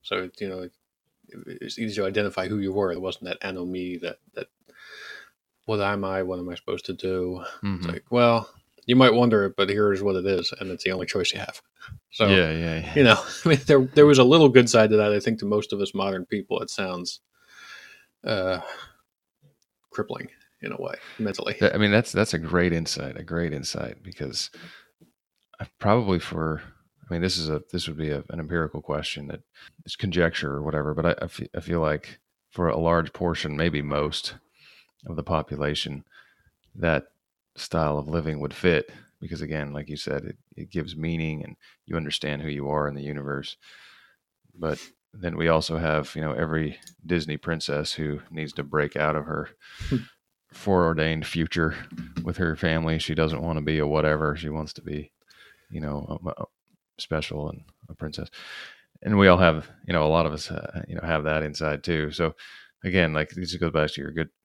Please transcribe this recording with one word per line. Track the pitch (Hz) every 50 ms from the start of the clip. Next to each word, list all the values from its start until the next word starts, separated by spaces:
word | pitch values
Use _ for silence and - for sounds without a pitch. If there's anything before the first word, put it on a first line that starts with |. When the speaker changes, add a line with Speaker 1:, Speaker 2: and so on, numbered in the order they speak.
| _
Speaker 1:
So, | - 98 95 92 90 _ -
you | 104 98
know, | 92 92
it, | 92 87 _ _ _ _ _ _ _ _ _ _ _ _
it | - - - - - - -
was | - - -
easy | 117 110 101
to | 107 98
identify | 95 95 107 104 98 - - 92
who | 92 107 104
you | 98 98 92
were. | 101 101 92 87
There | 90
wasn't | 92 92 87 - -
that | 90 - -
anomie, | - 98 92 92 90 90 92 92 90 90 90 85 87
that, | 87 87 _ _ _ _
that, | - - _ _ _ _ _ _ - - - - - - - - - - _ _ _ _ _ _ _ _
"What | - 110 104
am | 98 98 101 101 98
I? | 95 95 95 95
What | 90 92 90
am | 90 90
I | 87
supposed | 85 _ - 92 87 -
to | - 92
do?" | 85 - 92 92 92 90 90 90 87 87
It's | - - - -
Speaker 2:
Mm-hmm. | 101 98 87 90 85
Speaker 1:
like, | 85 - _ _
"Well, | 117 120 120 120 117 113 110 - - - _ _ _ _ _
you | - 120
might | 127 131 127 110
wonder | 120 123 120 113 107 98
it, | 98 -
but | - 98 95
here | 101 104 104 104 98
is | 95 98
what | 101 95
it | 92 87
is, | 98 98 90 85 - - -
and | 101 95
it's | 92 85 -
the | 95 95
only | 92 90
choice | - - 104 87 - -
you | 101
have." | - - - - _ _ _ _ - - - - _ _ -
So, | - - -
Speaker 2:
Yeah, | 98 95 87 80 80
yeah, | 82 85 82 - 80
yeah. | 78 - -
Speaker 1:
you | 147 139
know, | 123 107 - - - -
<laughs> | - -
I | 175
mean, | 156 135 -
there, | - 151 139 131 127 -
there | 151 147
was | 147 143 131
a | 127
little | 123 147 165 156 139
good | 120 127 120 117
side | - 117 110 107
to | 110 107
that. | 104 104 104
I | 104
think | - 120 113 110
to | -
most | 101 104 104 101 - -
of | 101
us | 101 95 -
modern | 98 98 98 95 92 90
people, | _ - 104 98 _ - 107
it | 113 -
sounds, | - - 101 92 90 90 90 90 - - _ _ _ _ _ _ - - - - - - - - - _ _ _ _ _ -
uh, | - 113 98 92 92 92 87 - - - - - - _ _ _ _ _ _ _ _ _ _ _ _ _ _ _ _ _ _ _ _
crippling | - - 104 - - - - - - _ _ _ _ _
in | - - 53
a | -
way, | 50 - - - - - - -
mentally. | 113 104 98 - - - 104 -
Speaker 2:
That, | - - -
I | 87
mean, | 107 104
that's, | 101 110 113 - -
that's | 92 107 - -
a | 82
great | 82 80 85 90 87 90 85
insight, | 82 82 - - - 67 67 - -
a | 78
great | 80 85 82 85 80 -
insight, | 71 67 - - - - 58 - - -
because | 92 87 - - 67 65 - - - _ - - - - - _ _ _ _ _ _ _ _ _ _ _ _ _ _ _ _
I | - - _ _
probably | - 107 104 120 117 98 92 85
for, | - - - 82 80 80 78 76 - - - _ _ _ _ _ - -
I | 87
mean, | 85 87
this | 92 87 87
is | 82 78
a, | 78 73 73 _ -
this | 90 - -
would | 78
be | 73 80 76
a, | 73 73 71 -
an | - 82
empirical | 78 76 87 85 80 76 - 78 -
question | - 76 73 73 - - - 73 71
that | - - _ _ _ - - - _ _ -
is | - -
conjecture | - - 98 82 90 85 82 - - - 73 69
or | 71 73
whatever, | 76 78 76 71 76 76
but | 82 80
I, | 87 - - -
I | 82
fe-, | - - - - -
I | -
feel | 80 82 87 82
like | 80 78 76 76 - - - - _ _ _ _ _ _
for | _ - 90 82
a | 57 -
large | 80 82 85 85 80 69 _
portion, | - 87 87 82 - - 78 76
maybe | 73 78 85 76 73 73
most | 71 71 73 73 73 71 - - - - - _ _ _ _ - - - - _ _ _ _ -
of | - 82
the | 78 78
population, | - 90 78 73 - 71 71 73 73 76 73 - 71 71 71 - _ _ - - _ _ _ _ _ _ _ _ _ _
that | - 85 85 80 69 - _ _ _ _ _ _ _ _ _ _
style | - - - - 87 80 76 76 73
of | 71 73
living | 78 85 76 80 78 73
would | 71 71 73
fit, | - - 90 82 76 - - - - - _ _ _
because | - - 90 78 82
again, | 76 78 76 73 71 71
like | 73 73 71
you | 73
said, | 73 - - 73 71 73
it, | 73 - _ _ _ _
it | - 82 -
gives | - 87 76 73 -
meaning | 78 78 82 82 80 80 80 76 76 -
and | - - _ _ - _ _ _
you | - -
understand | 82 78 71 - - - 73 73 73 76
who | 78
you | 73 71 71 71
are | 73 76 73 73
in | 71
the | 71 71
universe. | 73 73 73 71 71 71 69 71 - - _ _ - - - - - - - _ _ _ _ _ _ _ _ _ _ _ -
But | 82 80 78 - - - _ _ _ _ _
then | 107 92 87 82
we | 82 82 82
also | 82 80 78 - 82 80
have, | 82 78 78 78 73 - -
you | 80 78
know, | 78 -
every | - 82 78 78 80 78 73 - - - - - _ -
Disney | - 90 85 76 78 76
princess | 73 - - 82 80 - - 73 73 76 - -
who | - 78 76 73 73 - -
needs | 80 80 78 73 -
to | - 73
break | 71 71 78 73 73 -
out | 73 76 76 76
of | 78 73
her | 78 78 78 76 - - _ _ - - - - -
Speaker 1:
Hmm. | 135 123 - - _ _ _ _ _ _ _ _ _
Speaker 2:
foreordained | - - 101 98 90 87 82 82 78 78 80 80 80 76
future | - - 82 80 76 - 85 82 78 76 - - - - - 60 - - - 85
with | 82 87
her | - 92 85 80
family. | 76 - 85 80 80 82 80 80 78
She | - - 78
doesn't | 78 80 78 80 65 78
want | 85 80 78
to | 73
be | 76 78 78
a | 73
whatever. | 73 76 78 76 78 78 76 78 76 73
She | 78 80 76
wants | 76 78 78 76 -
to | - -
be, | - 76 76 73 - _ _ _ _ _ _ - - _ _ _ _
you | - 85
know, | 78 73 73 73 73 78 78 78 -
a, | - - - -
a | - _ _ _ _ _ _ _ _ _ -
special | - - 80 78 76 - 78 76 73 73
and | - - - _ _ _ - -
a | -
princess. | _ - 78 73 - - - _ - - - - - - - - _ _ _ _ _ -
And | - 107 101
we | 98 95
all | 90 87
have, | 92 85 78 76 73 - - _ -
you | - 87
know, | 85 76
a | 76
lot | 80 85 82
of | 78 76
us, | 78 - -
uh, | 82 80 78 - - 85 - -
you | -
know, | 82 -
have | 82 82 78 73
that | 78 78 78 78
inside | 76 73 - 80 78 76 73 -
too. | - 85 80 76 76 76
So | - 87 80 76 - - - - - - _ _ _ -
again, | 90 90 95 87 80 78
like, | 78 76 -
this | - 90 90 82 90
goes | 82 85 82 78
back | 80 76 76 -
to | -
your | 71 73 76
good | 82 80 76 _ _ _